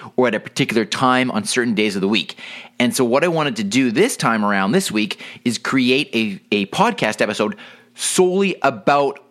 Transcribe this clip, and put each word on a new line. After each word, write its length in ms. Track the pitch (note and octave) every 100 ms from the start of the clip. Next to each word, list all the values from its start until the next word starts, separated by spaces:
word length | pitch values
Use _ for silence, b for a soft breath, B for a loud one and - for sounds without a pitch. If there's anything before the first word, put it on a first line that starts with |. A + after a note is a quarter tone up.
| B -
or 120 | B2
at 80 | G#2+
a 40 |
particular 440 | - - C3+ A2
time 480 | G#2 - C3 B2+ B2+
on 100 | A2
certain 320 | G2+ - A#2+
days 220 | G2+ G#2+ F#2+
of 40 |
the 60 | G2
week. 300 | G#2+ - - B B B -
And 160 | A#2+
so 100 | -
what 200 | B2 C3
I 40 | F3
wanted 280 | D#3+ D3 A#2
to 80 |
do 260 | G2+ A#2+ B2+
this 260 | A2+ A#3 -
time 280 | B2+ A2+
around, 260 | G#2 G2 G2
this 220 | F#3 F#3+
week, 280 | G#2+ G#2+ - B B
is 140 | B2 A2
create 560 | - C3+ B2 C3 D3
a, 260 | A#2 G#2+ F#2 -
a 120 | G#2 G2
podcast 540 | - A3 G3+ A2 -
episode 360 | A2 G#2 G#2+ - B B B -
solely 580 | - - F3+ F#3 G3 -
about 560 | C#3 A2+ D3+ C#3+ C#3 - -